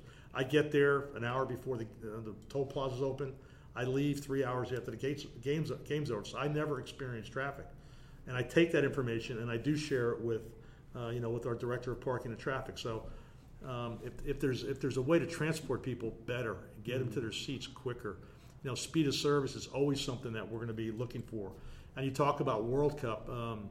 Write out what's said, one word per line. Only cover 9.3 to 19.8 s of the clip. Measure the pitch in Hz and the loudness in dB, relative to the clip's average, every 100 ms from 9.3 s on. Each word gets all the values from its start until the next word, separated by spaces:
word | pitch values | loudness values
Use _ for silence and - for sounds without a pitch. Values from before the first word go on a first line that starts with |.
| 120 | -4
and | 117 | -2
I | 117 | 0
do | 110 151 | 2 2
share | 151 135 117 | 2 2 2
it | 117 | 2
with, | 117 110 - - - - - 123 | 0 0 -2 -14 -16 -16 -12 -6
uh, | 117 | -4
you | 120 | -2
know, | 117 | 0
with | 120 123 | 0 0
our | |
director | 117 123 123 127 | -2 0 -2 -2
of | 117 | -4
parking | 135 123 117 | -2 -2 -2
and | 110 | -4
traffic. | - 131 - - | -2 -2 -4 -6
So, | 123 113 - - - - - - 135 | -4 -4 -6 -10 -12 -18 -18 -12 -6
um, | 120 117 117 123 | -4 -4 -4 -8
if, | - 143 | -4 -2
if | 135 | 2
there's, | 139 120 | 2 2
if | - 139 | 0 0
there's | 139 117 | 0 2
a | |
way | 127 170 | 6 6
to | 131 | 6
transport | - 156 156 - 120 | 0 0 0 0 -2
people | 131 117 113 - - | 0 -2 -4 -4 -2
better | 123 113 95 - - | 0 0 -4 -8 -10
and | 104 | -2
get | 127 | 0
them | 117 | 0
to | 139 | 0
their | 113 | -2
seats | 98 - 127 - | -2 -4 -4 -6
quicker, | - 123 120 104 90 - - - - | -6 -4 -4 -4 -6 -10 -16 -18 -10
you | 139 | -6
know, | 123 | -4
speed | - 165 143 | 0 4 4
of | - | 4
service | 147 143 131 - | 6 4 4 -2
is | - | -2
always | 127 | 2